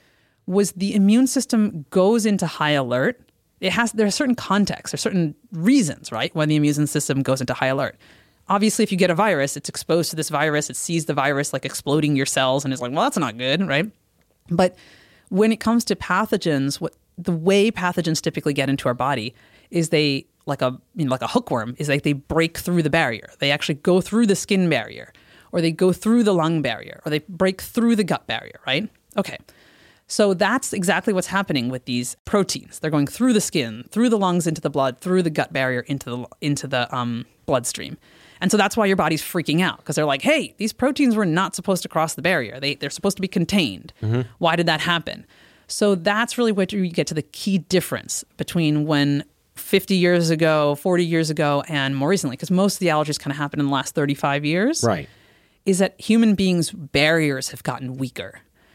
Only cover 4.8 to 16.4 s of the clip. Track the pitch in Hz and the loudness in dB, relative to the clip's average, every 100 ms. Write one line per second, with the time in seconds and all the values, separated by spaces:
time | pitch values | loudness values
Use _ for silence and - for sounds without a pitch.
4.8 | - 147 220 185 160 - - 170 180 277 | -8 -4 -2 0 0 -4 -12 -2 4 4
5.8 | 165 131 - 113 147 - 151 151 147 147 | 4 -2 -8 -4 -4 0 2 4 2 2
6.8 | 147 151 - 135 127 131 123 - 131 135 | 0 0 -2 -2 0 0 -2 -2 -2 -2
7.8 | 131 - - - _ _ - 196 214 - | -4 -8 -20 -20 _ _ -2 0 2 0
8.8 | 214 185 185 165 214 160 139 - - - | 0 2 2 2 2 2 -2 -4 -10 -10
9.8 | - 165 156 156 151 151 156 147 151 123 | -2 0 0 -4 -4 0 0 0 -2 -6
10.8 | - 165 156 147 139 139 147 135 - - | -4 -4 -2 0 0 0 -2 -4 -6 -8
11.8 | - 151 151 139 139 - 131 135 139 131 | -2 0 2 0 0 0 0 0 -2 -6
12.8 | 123 147 247 208 131 107 131 156 185 139 | -4 -2 -2 0 -4 -4 -2 -2 0 -2
13.8 | 208 - _ _ _ _ - 170 185 - | -2 -8 _ _ _ _ -6 0 0 0
14.8 | - - _ _ - 190 220 220 220 233 | -20 -20 _ _ -6 2 2 2 2 0
15.8 | - 196 - 185 220 214 | 0 -4 -2 -2 0 0